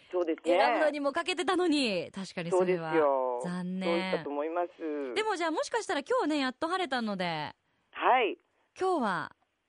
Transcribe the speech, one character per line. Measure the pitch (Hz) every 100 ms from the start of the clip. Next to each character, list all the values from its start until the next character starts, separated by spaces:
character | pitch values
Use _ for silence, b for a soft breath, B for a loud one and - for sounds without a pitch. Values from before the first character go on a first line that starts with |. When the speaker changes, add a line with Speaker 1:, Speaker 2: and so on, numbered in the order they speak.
| B
Speaker 1:
そ | 180
う | 165
で |
す | - -
ね。 | 339
Speaker 2:
選 | 247
ぶ | -
の | 427
に | 294
も | 285
か | 339
け | 339 359
て |
た | 349
の | 349 359
に、 | 294 240 180 127
確 | 196 185
か | -
に | 170
そ | 180
れ | 185 180
は | 160
Speaker 1:
そ | 160
う |
で |
す |
よ。 | 143 135 127 123
Speaker 2:
残 | 180 180 180 185
念。 | 175
Speaker 1:
そ |
う | 170
い | 190
っ | 180
た |
と | 143
思 | 143
い | 160
ま | 175
す。 | 175 - 160 147 135
Speaker 2:
で | -
も | 427 349
じ |
ゃ | 339
あ、 |
も | 339
し | 587
か | 466
し | 392
た |
ら | 339
今 | - 508
日 | 320
ね、 | 302
や | 262
っ | -
と | 330
晴 | 370
れ | 339
た | 254
の | 220 190
で、 | 175 156 143 - _ _ _
Speaker 1:
は | - 175 254
い。 | 196 - _ _ _ -
Speaker 2:
今 | 381 339
日 |
は | 220 170 135 - _ _